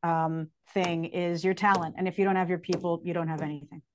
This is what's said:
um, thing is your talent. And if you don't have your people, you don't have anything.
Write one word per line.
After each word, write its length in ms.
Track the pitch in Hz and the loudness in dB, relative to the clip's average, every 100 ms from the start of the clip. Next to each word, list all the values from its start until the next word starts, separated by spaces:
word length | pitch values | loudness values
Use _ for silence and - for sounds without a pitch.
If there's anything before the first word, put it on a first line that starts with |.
um, 460 | 170 165 160 160 156 _ _ | 2 2 2 -2 -6 _ _
thing 320 | 196 180 170 | -2 0 0
is 380 | 165 185 175 170 | -2 -2 0 0
your 100 | 190 | 0
talent. 420 | 185 208 190 165 - | 4 4 4 2 -2
And 100 | 185 | -4
if 100 | 180 | 2
you 80 | |
don't 100 | 196 | 2
have 140 | 185 175 | 2 2
your 100 | 175 | -2
people, 420 | 175 170 175 170 | -2 -2 0 -2
you 100 | 175 | -2
don't 140 | 170 165 | -4 -2
have 140 | 160 | -4
anything. 400 | 151 147 147 170 _ | -6 -8 -12 -20 _